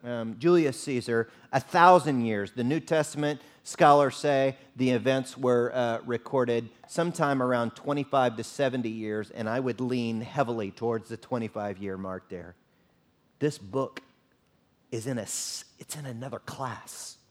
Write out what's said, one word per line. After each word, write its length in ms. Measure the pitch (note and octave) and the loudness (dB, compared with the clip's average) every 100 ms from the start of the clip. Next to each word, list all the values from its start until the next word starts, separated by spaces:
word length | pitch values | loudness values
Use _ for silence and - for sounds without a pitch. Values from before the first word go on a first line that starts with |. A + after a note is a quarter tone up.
um, 320 | A#2+ A#2+ A2+ A2+ | -6 -6 -6 -2
Julius 420 | D#3 F3 D3 - | 4 4 4 -2
Caesar, 460 | - B2+ A#2 A#2 A2+ - - | -4 -4 0 0 0 -8 -2
a 60 | C3+ | -2
thousand 640 | - F3+ F3 F3+ C#3+ C3 | 2 8 10 10 6 0
years. 320 | A#2 G#2+ G2 | 0 0 -4
The 100 | B2+ | -4
New 160 | A#2+ D#3 | -2 -2
Testament 640 | - D#3 D3 C#3+ D3 D3 - - | 0 0 0 -2 -4 -4 -12 -20
scholars 500 | - - D#3+ D3 C#3 | -16 6 8 8 6
say 420 | - D3 C#3 C3+ B2+ - - | 0 0 2 2 -2 -16 -2
the 140 | B2+ | 0
events 480 | B2 A2+ C3+ C3 - | 2 2 0 -2 -2
were, 340 | B2+ B2 A#2+ | 2 2 2
uh, 240 | B2+ A#2+ A2+ | 0 -2 -2
recorded 640 | B2 A#2 - C3+ B2 A#2 A#2 - - | -4 -6 -2 0 2 0 -2 -18 -8
sometime 560 | - E3+ E3+ D3 C3+ | -4 -4 0 0 2
around 280 | B2+ B2 A#2 | 0 0 -2
twenty-five 680 | - - C#3+ C3 C#3 B2+ A2+ | -4 -4 -4 0 2 2 -2
to 80 | |
seventy 460 | A2+ - C3+ B2+ A2+ | -10 -2 -2 -2 -6
years, 400 | A2+ G#2+ G#2+ G#2+ | -6 -6 -6 -6
and 160 | - A2 | -8 -4
I 100 | A#2+ | -2
would 220 | B2+ A2 | -4 -4
lean 400 | B2+ B2 A#2 A2+ | -2 -2 -2 -4
heavily 500 | G#2+ C#3 B2 A#2 G2+ | -6 -2 -2 -2 -6
towards 380 | - A#2 A#2 - | -4 -4 -4 -6
the 80 | A2+ | -14
twenty-five 640 | - B2 A2+ A2 G#2 F#2+ | -6 -6 -6 -6 -6 -6
year 180 | G2 F#2+ | -8 -8
mark 320 | F#2+ F#2 _ | -8 -10 _
there. 260 | F#2 E2+ F2 _ _ _ _ _ _ _ _ | -14 -14 -20 _ _ _ _ _ _ _ _
This 180 | D3 D3 | -4 -4
book 440 | G2 B2 C3+ - _ _ _ _ _ _ _ _ _ | -8 -6 -6 -8 _ _ _ _ _ _ _ _ _
is 160 | A#2 A2+ | -10 -6
in 100 | B2 | -6
a 40 | |
s-, 420 | G2 - - - - _ | -6 -8 -8 -12 -16 _
it's 160 | - D#3 | -16 -14
in 100 | C#3 | -12
another 320 | A2+ C3 A#2 | -10 -10 -12
class 800 | - - C3 G2+ - - - - _ | -12 -8 -8 -8 -14 -16 -16 -18 _